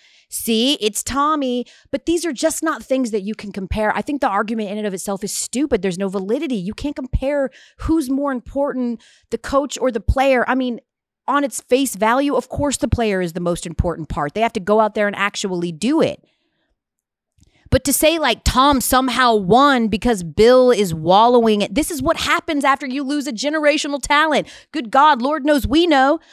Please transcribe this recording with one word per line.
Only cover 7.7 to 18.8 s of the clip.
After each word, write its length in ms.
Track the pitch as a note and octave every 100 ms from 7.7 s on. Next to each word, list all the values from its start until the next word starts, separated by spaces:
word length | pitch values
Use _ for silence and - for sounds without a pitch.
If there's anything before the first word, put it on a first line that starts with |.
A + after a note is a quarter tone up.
| _
who's 280 | - D#4+ B3+
more 240 | C4+ C#4+
important, 680 | B3+ - C#4 C#4+ B3+ A#3+ A3+ _ _ _
the 80 | A3+
coach 380 | - C#4 C#4+ -
or 120 | B3+
the 80 | G#3+
player. 440 | - C4+ C4+ B3 -
I 60 |
mean, 260 | C4 B3+ A3+ - _ _ _ -
on 160 | C#4+
its 160 | C#4 -
face 340 | - C4 C4+
value, 400 | F#3 G#3+ B3+ C#4+ B3
of 120 | -
course 300 | - C#4+ -
the 100 | C4
player 320 | - A3 F#3+
is 140 | F3
the 60 | F3
most 260 | F3 E3+ E3+
important 420 | D#3+ F3 E3 D3+
part. 240 | E3 D3
They 60 | G#3
have 140 | A3+
to 60 | G#3+
go 200 | F3+ G#3+
out 140 | G#3+
there 120 | G#3+ G3+
and 60 | F#3+
actually 560 | G3+ - G3+ F3+ F3
do 280 | D3+ A#3+ D#4+
it. 240 | D3+ C2+ _ _ _ _ _ _ _ _ _ _ _ _ _ _ _
But 120 | C4
to 80 | C#4+
say, 260 | - D#4 E4
like, 220 | C4+ G#3+
Tom 380 | - B3 C#4+ C4+